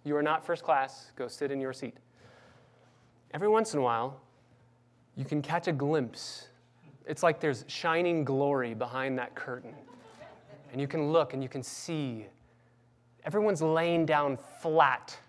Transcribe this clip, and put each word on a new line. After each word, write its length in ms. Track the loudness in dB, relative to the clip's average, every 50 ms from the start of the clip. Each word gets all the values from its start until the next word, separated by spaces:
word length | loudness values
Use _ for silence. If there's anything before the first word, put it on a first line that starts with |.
| -4
You 140 | -2 0
are 60 | 2 2
not 220 | 2 0 0 0
first 200 | -2 -4 -2 2
class. 480 | 2 2 2 2 0 -6 -12 -20 -16 -10
Go 140 | -8 -8 -8
sit 240 | -6 -4 -4 -4 -2
in 80 | -2
your 120 | -4 -4 -6
seat." 240 | -6 -8 -10 -12 -14 -20 _ _ -20 -20 -20 -20 -20 -20 -20 -20 -20 -20 _ _ _ _ _ _ _ _ _ _ _ _ -12
Every 160 | -6 -2 2
once 280 | 4 4 4 4 2 0
in 40 | 0
a 40 | 2
while, 380 | 2 2 0 0 -4 -6 -10 -20 _ _ _ _ _ _ _ _ _ _ _ _ _ _ _ _ _ _
you 100 | -10 -6
can 160 | -4 -4 -4
catch 280 | -2 0 -2 -2 0 0
a 40 | 0
glimpse. 760 | 0 2 2 2 2 0 -2 -6 -10 -12 -12 -12 -14 -16 -20 -20 _ _ _ _ _ -20 -20 -20 -14 -12
It's 160 | -10 -2 2 2
like 160 | 2 2 2
there's 260 | 0 -2 -2 -2 -6 -10
shining 560 | -8 -4 0 0 2 2 2 2 2 2 0
glory 500 | 0 0 2 2 2 2 0 0 -2 -4
behind 460 | -4 -6 -4 -4 -4 -4 -2 -2 -4
that 160 | -6 -6 -8
curtain. 400 | -10 -10 -8 -10 -10 -12 -14 -18 -18 -20 -20 -20 -20 -20 -20 -20 -20 -20 -20 -20 -20 -20 -20 -20 -20 -18 -10 -6
And 80 | -6
you 80 | -4 -4
can 240 | -2 -2 0 4 4
look 200 | 4 4 2 0
and 120 | -6 -6
you 40 | -6
can 140 | -8 -8 -10
see. 640 | -10 -10 -12 -8 -6 -4 -4 -4 -4 -6 -8 -10 -14 -18 _ _ _ _ _ _ _ _ _ _ _ _ _ _ _ _ _ -8
Everyone's 360 | -2 0 2 2 4 2 2
laying 460 | 2 2 4 4 4 4 4 4 4
down 300 | 4 4 4 4 2 0
flat. 800 | -2 -6 -12 -12 -6 -2 2 6 6 6 6 6 2 -4 -10 -16 -16 -18